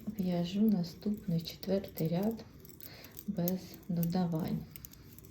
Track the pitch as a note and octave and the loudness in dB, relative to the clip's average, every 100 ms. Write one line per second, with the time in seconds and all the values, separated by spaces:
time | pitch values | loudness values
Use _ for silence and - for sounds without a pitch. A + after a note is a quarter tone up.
0 | - - F3+ F3 F3 G3+ A3 F#3 E3+ - | -4 -2 2 2 2 4 6 6 2 -2
1 | G#3 G#3 - E3 - - - G3 - - | -2 -2 2 0 0 -6 0 0 0 0
2 | D#3+ E3+ G#3 A#3 - - - - - - | 2 4 2 0 -8 -18 -18 -14 -14 -14
3 | - - - G3+ F3 F#3 - - - E3+ | -16 -8 -4 2 2 2 -2 -10 -4 0
4 | E3+ F#3 F3 D#3+ F#3 D#3+ - - - - | 2 2 2 2 0 -2 -4 -12 -16 -16
5 | - - - | -18 -18 -16